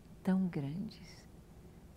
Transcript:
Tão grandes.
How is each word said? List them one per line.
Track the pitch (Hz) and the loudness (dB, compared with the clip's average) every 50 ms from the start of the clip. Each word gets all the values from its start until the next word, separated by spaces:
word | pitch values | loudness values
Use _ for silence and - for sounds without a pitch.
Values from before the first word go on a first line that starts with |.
| - - - - | -18 -16 -14 -2
Tão | - 190 185 190 190 175 | 4 6 6 6 6 4
grandes. | 165 160 139 139 151 190 220 214 - - - - - - - - - - - - - - - - - - - - - | 4 2 0 0 0 0 -2 -4 -6 -10 -14 -16 -16 -16 -16 -18 -18 -18 -18 -18 -18 -18 -18 -18 -18 -18 -18 -14 -2